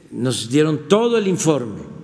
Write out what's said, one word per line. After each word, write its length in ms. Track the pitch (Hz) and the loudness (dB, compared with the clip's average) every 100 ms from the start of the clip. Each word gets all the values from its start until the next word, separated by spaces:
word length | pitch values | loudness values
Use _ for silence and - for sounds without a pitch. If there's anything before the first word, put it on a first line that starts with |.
| - | -14
Nos 380 | 117 127 107 110 | -4 -2 -2 0
dieron 380 | 143 156 151 147 | 2 2 0 2
todo 300 | 202 240 233 | 2 4 0
el 100 | 190 | 0
informe 540 | 175 156 139 117 98 - - | 0 2 0 -2 -10 -14 -16